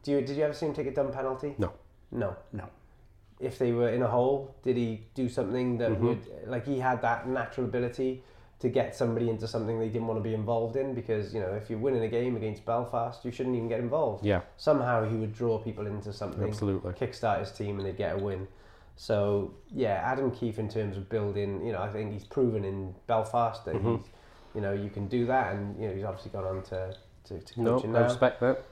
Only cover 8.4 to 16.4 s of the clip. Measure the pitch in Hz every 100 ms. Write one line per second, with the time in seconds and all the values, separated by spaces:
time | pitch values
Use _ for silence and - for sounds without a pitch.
8.4 | - - 127 127 113 - 120 117 120 110
9.4 | 113 117 110 113 113 113 113 110 110 110
10.4 | 107 117 113 131 135 123 117 107 98 113
11.4 | 92 101 104 110 131 123 110 117 123 117
12.4 | 107 104 - 117 120 120 117 - 123 -
13.4 | 127 123 113 113 120 151 135 98 101 95
14.4 | - - - 143 123 117 110 113 107 110
15.4 | 117 110 113 107 104 104 104 98 101 90